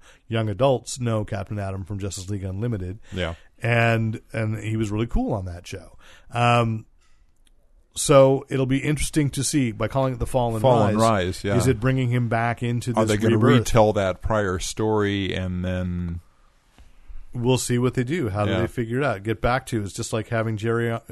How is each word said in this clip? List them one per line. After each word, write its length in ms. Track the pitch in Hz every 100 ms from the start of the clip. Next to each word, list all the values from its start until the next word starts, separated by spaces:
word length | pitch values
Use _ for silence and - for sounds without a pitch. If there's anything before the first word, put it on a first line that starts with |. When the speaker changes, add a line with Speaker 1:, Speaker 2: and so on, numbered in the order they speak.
| - - -
Speaker 1:
Young 180 | 113 110
adults 520 | 98 139 123 - -
know 260 | 120 110 107
Captain 340 | 101 98 104
Atom 240 | 98 95
from 160 | 95 101
Justice 300 | 98 101 92
League 140 | 104
Unlimited. 560 | 95 95 120 107 90 98 -
Speaker 2:
Yeah. 220 | 92 85 82 - _
Speaker 1:
And, 600 | 117 117 117 113 110 110 -
and 260 | - 110 107
he 140 | 107 110
was 120 | 107
really 180 | 104 117
cool 260 | 226 254
on 120 | 113 92
that 220 | 85 -
show. 300 | 92 - - - - -
Um, 540 | 117 120 120 117 110 - _ _ _ _ _ _ _ _ _ _ -
so 500 | - 143 135 135 -
it'll 180 | 131 131
be 120 | 135
interesting 500 | 131 151 - 160 143
to 120 | 139
see, 280 | 131 156 123
by 160 | 107 110
calling 240 | 139 131
it 60 | 123
the 60 | 117
Fall 260 | 131 120
and 80 | 113
Speaker 2:
Fall 220 | 131 120
and 140 | 101 107
Speaker 1:
Rise, 60 | 113
Speaker 2:
Rise, 340 | 104 90 90
yeah. 120 | 101 101
Speaker 1:
is 100 | 117
it 120 | 117
bringing 300 | 131 131 123
him 200 | 123 120
back 340 | 113 117 117
into 300 | 120 120 120 113
Speaker 2:
Are 100 | 110
Speaker 1:
this 120 | 107
Speaker 2:
they 40 |
gonna 160 | 113 113
Speaker 1:
rebirth? 220 | 117 120
Speaker 2:
retell 320 | 107 117 107
that 280 | 104 95 90
prior 380 | - 110 101 92
story 760 | - - 110 107 101 101 95
and 320 | 85 92 90 90
then 540 | 92 92 87 87 85 - _ _ _ _ - - - - - - 123
Speaker 1:
We'll 220 | 117 127
see 220 | - 123
what 160 | 123 131
they 80 |
do. 260 | 123 175 120
How 160 | 101 101
do 60 |
Speaker 2:
Yeah. 80 | 95
Speaker 1:
they 60 | 87
figure 320 | - 113 123
it 40 |
out? 200 | 143 101
Get 180 | 101 110
back 240 | 117 127 -
to 140 | 117
it. 40 | 98
It's 80 |
just 200 | - 110
like 140 | 117 110
having 280 | 113 113 107
Jerry, 400 | 113 117 117 117 -